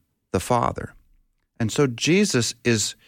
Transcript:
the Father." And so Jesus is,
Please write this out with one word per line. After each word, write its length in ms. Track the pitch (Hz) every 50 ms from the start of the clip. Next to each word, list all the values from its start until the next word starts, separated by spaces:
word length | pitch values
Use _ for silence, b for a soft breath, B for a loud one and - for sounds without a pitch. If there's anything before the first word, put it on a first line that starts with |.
| _ _ _ _ _ _
the 80 | - 92
Father." 540 | - - 123 117 - - - - - - - - _ _ _ _ _ _ _ _ _ _ _ -
And 140 | 117 104
so 160 | - 147 147 131
Jesus 640 | 117 117 - 147 175 202 208 190 - 123 117 - - - -
is, 300 | 120 117 104 - - b b b